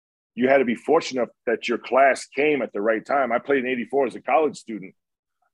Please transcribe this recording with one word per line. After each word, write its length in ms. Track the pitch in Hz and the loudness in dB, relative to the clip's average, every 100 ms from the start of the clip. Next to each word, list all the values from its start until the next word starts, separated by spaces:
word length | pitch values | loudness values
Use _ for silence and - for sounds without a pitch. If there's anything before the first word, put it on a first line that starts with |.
| _ _ _ - | _ _ _ -2
you 120 | 127 | 4
had 100 | 139 | 4
to 60 | 120 | 4
be 100 | 110 | -2
fortunate 460 | - 156 - 127 | 0 0 0 -4
enough 120 | 113 _ - | -6 _ -4
that 220 | 113 - | -4 -2
your 100 | 113 | -6
class 480 | - 123 139 120 - | 0 4 4 2 -4
came 360 | - 151 143 | -2 0 0
at 100 | 107 | -4
the 80 | 104 | -4
right 240 | 107 110 - | -2 -2 -2
time. 260 | 143 127 | -2 0
I 80 | 120 | -2
played 260 | 139 139 123 | 0 -2 -2
in 40 | |
eighty-four 360 | 127 110 135 123 | -6 -4 -2 -2
as 80 | 101 | -4
a 60 | |
college 360 | - 143 151 98 | -2 0 0 -4
student, 360 | - 104 92 - _ _ _ _ _ | -12 -12 -12 -20 _ _ _ _ _